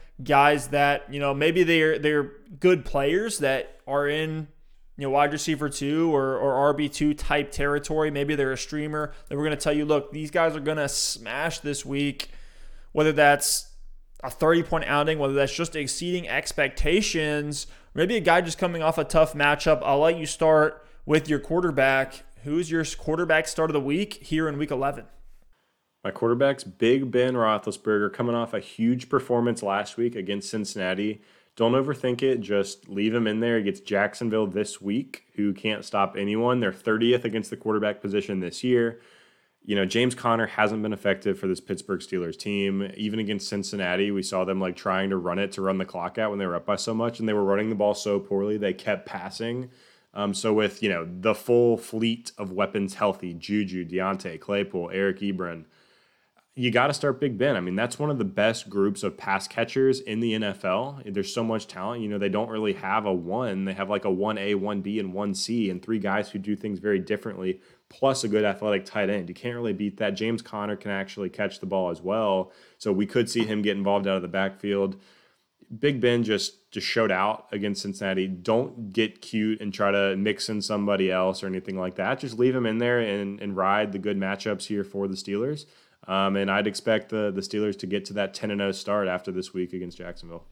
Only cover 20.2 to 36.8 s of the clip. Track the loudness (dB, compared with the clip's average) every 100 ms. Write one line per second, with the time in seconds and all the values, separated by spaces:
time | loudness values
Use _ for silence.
20.2 | -2 2 6 6 6 0 -14 -12 2 2
21.2 | 4 0 2 0 2 4 4 4 0 -6
22.2 | -18 -14 -4 -2 0 -2 -2 -4 -2 0
23.2 | 4 4 2 0 2 2 2 0 0 -6
24.2 | -2 0 0 -2 -2 0 -2 -4 -10 -20
25.2 | -20 -20 _ _ _ _ _ _ -8 0
26.2 | 2 4 4 2 -6 2 4 4 4 2
27.2 | 2 4 4 2 0 -4 0 2 2 0
28.2 | 0 0 -2 -4 -8 0 2 2 0 -2
29.2 | 2 2 2 0 -2 -2 -2 -4 -4 -2
30.2 | -4 -6 -4 -6 -6 -4 -2 -2 -2 -6
31.2 | _ _ _ 0 2 4 0 -2 -2 0
32.2 | 2 0 2 0 0 -6 -8 -2 0 2
33.2 | 2 2 2 2 0 -4 -2 0 0 0
34.2 | 0 0 0 0 -4 -4 -4 -2 -4 -12
35.2 | _ -2 -2 0 -2 -4 -2 0 0 0
36.2 | -2 2 2 2 0 -2